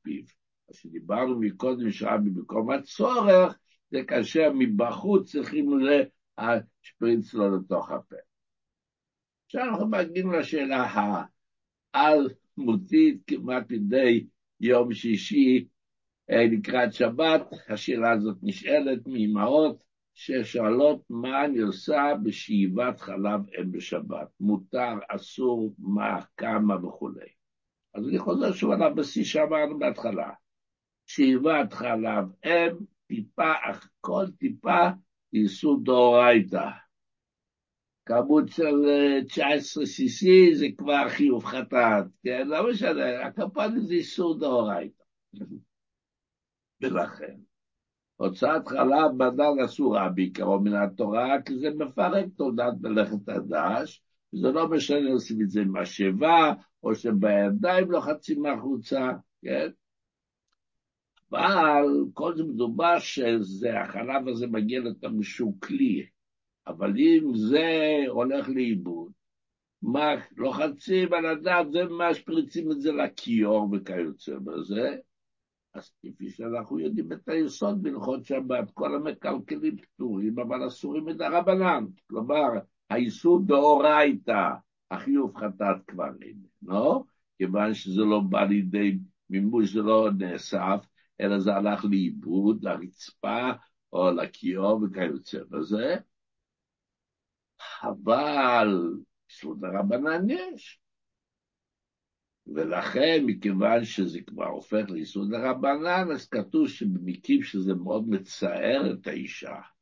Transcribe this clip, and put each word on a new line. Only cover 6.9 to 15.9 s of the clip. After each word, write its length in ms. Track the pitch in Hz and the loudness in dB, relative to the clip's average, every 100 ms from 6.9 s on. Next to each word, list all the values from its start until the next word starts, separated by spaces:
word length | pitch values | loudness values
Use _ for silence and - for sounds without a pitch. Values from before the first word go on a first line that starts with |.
| - 117 117 - | -4 0 0 0
לו 240 | 113 101 95 | -2 0 0
לתוך 340 | 92 87 - | -2 -4 -4
הפה. 240 | 67 - - - _ _ _ _ _ _ _ _ _ _ _ - | -10 -10 -20 -20 _ _ _ _ _ _ _ _ _ _ _ -10
עכשיו 240 | 262 254 | -6 -4
אנחנו 180 | 220 214 | -2 -2
מגיעים 440 | 202 165 175 185 | 0 -2 -2 -2
לשאלה 560 | 165 - 151 135 131 117 104 104 95 - _ _ _ _ _ _ | -2 -2 -4 -2 0 0 0 -2 -4 -6 _ _ _ _ _ _
האלמותית, 1300 | 139 151 151 135 - _ - 123 107 92 156 156 - - | 2 6 6 2 -6 _ -6 0 0 4 6 6 4 -6
כמעט 440 | - 120 127 107 | -6 -4 -4 -4
מדי 540 | 117 101 131 127 117 117 _ _ - | -4 2 4 6 4 0 _ _ -4
יום 340 | 117 123 123 | 4 4 4
שישי, 720 | 104 117 101 - 147 131 127 - _ _ | -2 -2 -2 0 4 6 4 2 _ _